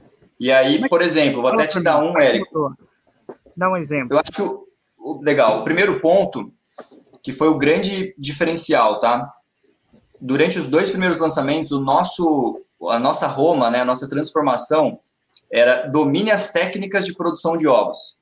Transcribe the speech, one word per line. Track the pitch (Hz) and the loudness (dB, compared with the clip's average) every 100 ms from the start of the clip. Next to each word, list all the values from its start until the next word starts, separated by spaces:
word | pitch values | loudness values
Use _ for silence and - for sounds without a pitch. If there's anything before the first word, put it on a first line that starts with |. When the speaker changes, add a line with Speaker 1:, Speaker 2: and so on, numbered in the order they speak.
| _ _ _ - | _ _ _ -8
Speaker 1:
E | 123 | 2
aí, | 131 131 | 4 4
Speaker 2:
Como | 151 | 2
é | - | 2
que | |
Speaker 1:
por | 170 | 2
exemplo, | 175 156 143 139 | 2 2 2 2
vou | 214 | 0
Speaker 2:
fala | 220 | 2
Speaker 1:
até | 208 | 0
te | 185 | 0
Speaker 2:
pra | 170 | 2
Speaker 1:
dar | 151 | 2
Speaker 2:
mim, | 160 | 2
Speaker 1:
um, | |
Speaker 2:
como | 175 | 2
é | 139 | 4
que | - | 2
Speaker 1:
Érico. | 190 | -2
Speaker 2:
mudou? | 160 139 135 _ _ _ _ - - _ - | -4 -6 -6 _ _ _ _ -20 -20 _ -4
Dá | 185 | -2
um | 185 | -2
exemplo. | 147 147 123 | -4 -6 0
Speaker 1:
Eu | 147 | 0
acho | - | -2
que | - | -4
o, | 202 - - _ _ _ | -6 -6 -14 _ _ _
o, | 147 151 | -12 -6
legal, | 147 135 131 131 | 0 2 4 2
o | |
primeiro | 151 165 202 160 | 0 0 0 2
ponto, | 160 190 185 127 101 _ _ - - - _ _ | 2 2 2 -4 -12 _ _ -20 -20 -20 _ _
que | - | -10
foi | - 156 | 0 2
o | 147 | 2
grande | 143 175 196 190 190 - | 2 2 0 -4 -8 -8
diferencial, | 139 147 160 165 - 139 110 104 | -10 -4 -2 -2 0 2 2 2
tá? | 117 117 - - _ _ _ _ _ _ _ - | 0 0 -4 -14 _ _ _ _ _ _ _ -14
Durante | 127 143 170 180 | -4 0 0 0
os | 135 | 0
dois | 151 196 | 0 0
primeiros | 185 185 156 | -2 -2 0
lançamentos, | 160 - 135 156 151 | -2 -2 -2 -2 -2
o | 143 | -4
nosso, | 135 147 180 - 160 143 117 - - - 85 | 0 0 0 0 0 0 -2 -6 -16 -10 -4
a | 117 | -2
nossa | 131 - 147 | 0 0 -2
Roma, | 139 160 156 117 | 0 2 2 2
né, | 123 | 0
a | 123 | 0
nossa | 127 139 | -2 -4
transformação | 139 151 156 143 120 - 202 131 - _ _ _ _ - | -6 -4 -2 0 0 2 2 0 -2 _ _ _ _ -4
era | 117 120 123 135 | 2 4 4 0
domine | 147 143 156 214 | 0 2 0 0
as | 202 - | 0 0
técnicas | 170 185 190 190 196 180 | -2 -2 -4 -4 -4 -4
de | |
produção | - 170 - 165 165 | -4 -4 -2 -2 0
de | 151 | 4
ovos. | 117 98 - - - | 4 2 -4 -12 -16